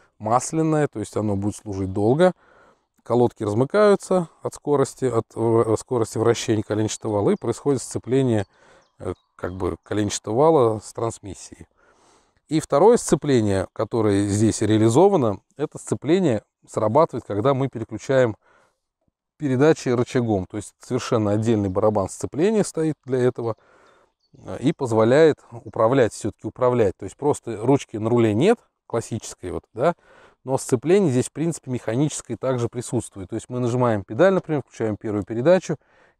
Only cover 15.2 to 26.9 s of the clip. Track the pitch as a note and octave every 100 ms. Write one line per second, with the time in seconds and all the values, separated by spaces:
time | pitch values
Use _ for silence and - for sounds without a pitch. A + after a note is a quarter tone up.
15.2 | A#2 F#2+ _ - D3+ - - A#2 B2+ F#3
16.2 | E3+ G#2+ - _ - - A2 B2+ E3 B2
17.2 | - G2+ A#2+ C3+ C3+ B2 A2+ A2 - C3+
18.2 | A#2+ G2+ _ _ _ _ _ _ _ _
19.2 | _ - D3 B2+ D3+ D3+ C3+ A#2+ B2+ C3
20.2 | A#2 G2 F2+ G#2+ - _ - B2 - A#2
21.2 | G#2 G#2+ A2 G#2+ G2 F#2+ G#2+ G#2 F#2 -
22.2 | G2 C3 G3 A3 - - D#3+ D3 - B2+
23.2 | B2 - A#2 G#2+ _ _ _ _ _ _
24.2 | _ - - F#2+ B2 - B2+ A2 A2 C#3
25.2 | D#3+ C3+ - A#2 G#2+ - A2+ C3+ G#2+ -
26.2 | G#2+ - - - B2+ B2 G2+